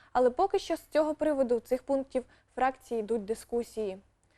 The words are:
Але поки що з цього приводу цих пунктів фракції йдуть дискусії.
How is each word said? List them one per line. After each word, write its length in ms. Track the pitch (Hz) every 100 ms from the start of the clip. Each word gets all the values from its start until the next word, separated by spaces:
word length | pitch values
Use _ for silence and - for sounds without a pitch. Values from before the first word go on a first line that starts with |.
| -
Але 180 | 247 254
поки 280 | 247 381 392
що 180 | - 330
з 40 |
цього 340 | - 302 311
приводу 460 | 302 311 277 254 240
цих 220 | - 254
пунктів 420 | - 269 262 254 247 _ _
фракції 460 | - 254 262 - 233
йдуть 240 | 208 226
дискусії. 760 | 196 220 - 240 226 - 208 185 - _ _